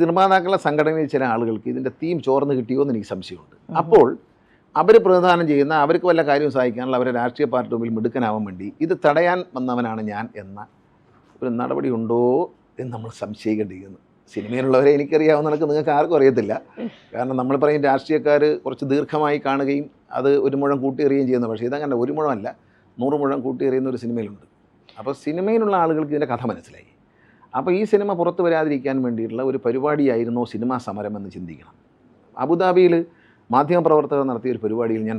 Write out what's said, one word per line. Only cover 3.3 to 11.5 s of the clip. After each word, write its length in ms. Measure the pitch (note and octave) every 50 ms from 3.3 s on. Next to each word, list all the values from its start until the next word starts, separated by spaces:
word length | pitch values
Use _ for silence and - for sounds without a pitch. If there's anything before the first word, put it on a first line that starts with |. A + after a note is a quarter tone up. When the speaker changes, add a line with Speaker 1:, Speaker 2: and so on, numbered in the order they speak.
| F#2 F2 - _ _ _ _ -
Speaker 2:
ഉം. 80 | E3 D#3+ E3
Speaker 1:
അപ്പോൾ 260 | D#3+ A3 G3+ C3+ - - - - _ _ _ _ _ _ _ _ _ _ C#3+
അവർ 140 | D#3+ F3+ A3 A3+ F3+
പ്രതിനിധാനം 420 | F#3 F#3 F3+ F3 F3+ F3 F3 E3+ D#3
ചെയ്യുന്ന, 240 | D3+ C#3+ C#3+ C#3+ D#3+ D#3 C#3+
അവർക്ക് 220 | D3 E3+ F3 - F3+
വല്ല 120 | E3+ E3 D#3+ D3
കാര്യവും 220 | C#3+ C#3+ D3+ D3 B2
സാധിക്കാനുള്ള 400 | C3 B2+ B2 A2 A#2+ B2+ C3 C3 B2
അവരെ 120 | B2 B2+ B2 A#2+
രാഷ്ട്രീയ 260 | A#2+ B2 B2 - D3 B2+ A#2
പാർട്ടി 200 | B2 A#2+ G#2+ A#2+
മുമ്പിൽ 180 | A#2 A#2 A#2 A#2
മിടുക്കനാവാൻ 460 | A2 A2 A#2+ A#2 C3+ B2 A2 G#2+ A2 G#2+ G2+
വേണ്ടി 180 | F#2+ F2+ F#2+ G2+ - - D3+
ഇത് 80 | E3 F#3 D3 -
തടയാൻ 340 | D3+ D3 D#3+ E3+ F3 F3+ F#3 F3 - -
വന്നവനാണ് 460 | C3 B2+ B2+ B2 B2 A#2+ A#2 A2 A2 A2 G#2+
ഞാൻ 140 | G#2 G2+ A2+ A2+ - G#2+ G2
എന്ന 160 | F#2+ G2 G#2 G#2+ - _ _ _ _ _ _ _ _ _ _ _ _ _ -
ഒരു 100 | - B2+